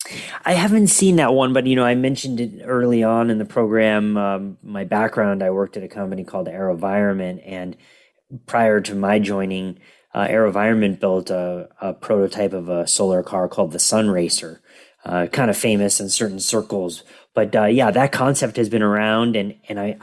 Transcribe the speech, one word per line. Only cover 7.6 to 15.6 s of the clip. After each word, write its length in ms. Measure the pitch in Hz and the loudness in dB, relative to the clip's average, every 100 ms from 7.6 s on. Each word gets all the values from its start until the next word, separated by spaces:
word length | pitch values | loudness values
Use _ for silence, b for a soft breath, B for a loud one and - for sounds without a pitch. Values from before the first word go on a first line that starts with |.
| 90 - b b b b _ 127 - | -10 -12 b b b b _ -20 -4
prior 360 | 120 113 107 | 2 4 2
to 120 | 98 | 0
my 240 | 101 98 107 | -2 0 2
joining, 640 | 101 98 95 95 92 87 b b b | 0 -2 -4 -4 -8 -12 b b b
uh, 140 | - 101 | -4 0
AeroVironment 720 | 110 110 98 107 113 104 92 | 2 2 2 2 2 2 0
built 320 | 98 92 90 | 0 0 -2
a, 380 | 92 90 90 - - | -4 -4 -6 -10 -10
a 120 | 98 | -10
prototype 600 | - - 110 95 - 98 | -8 -2 0 0 0 -4
of 160 | 92 87 | -4 -4
a 160 | 87 87 | -4 -2
solar 380 | - 98 92 | 0 2 0
car 240 | 87 95 90 | 0 -2 -2
called 240 | - 92 | -2 -2
the 80 | 85 | -2
Sun 320 | - 110 110 | 0 2 2
Racer, 500 | 90 85 - 82 80 B B B B - | 2 0 -2 -6 -16 B B B B -6
uh, 200 | 90 85 | -2 -2
kind 240 | - 120 | 0 0
of 80 | |
famous 420 | 98 | 2